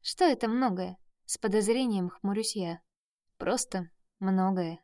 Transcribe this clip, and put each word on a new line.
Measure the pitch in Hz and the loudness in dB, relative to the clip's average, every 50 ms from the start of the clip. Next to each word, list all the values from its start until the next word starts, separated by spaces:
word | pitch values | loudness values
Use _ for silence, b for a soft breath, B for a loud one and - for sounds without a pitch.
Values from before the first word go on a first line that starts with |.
"Что | - - - - 370 | -8 -8 0 4 4
это | 330 254 - - | 4 4 2 0
многое?" | 220 226 247 262 240 185 180 185 180 185 - - _ _ _ _ | -2 0 2 0 0 0 -2 -4 -8 -10 -16 -20 _ _ _ _
С | - - | -8 -8
подозрением | - - 185 190 214 202 202 233 254 262 240 208 190 180 180 | -2 -2 0 2 2 2 2 2 2 2 0 0 0 -2 -2
хмурюсь | - - - 196 202 220 220 - - | -4 -4 -4 -2 -2 0 -2 -2 -4
я. | 208 180 170 170 - _ _ _ _ _ _ _ _ _ _ _ _ | -4 -6 -6 -8 -10 _ _ _ _ _ _ _ _ _ _ _ _
"Просто | - 170 226 254 - - - 190 175 170 _ _ _ _ _ _ | -2 -2 0 0 -2 -4 -6 -8 -8 -8 _ _ _ _ _ _
многое". | 190 190 190 185 185 190 190 185 175 165 165 - | 0 2 2 4 2 2 2 0 -2 -4 -6 -10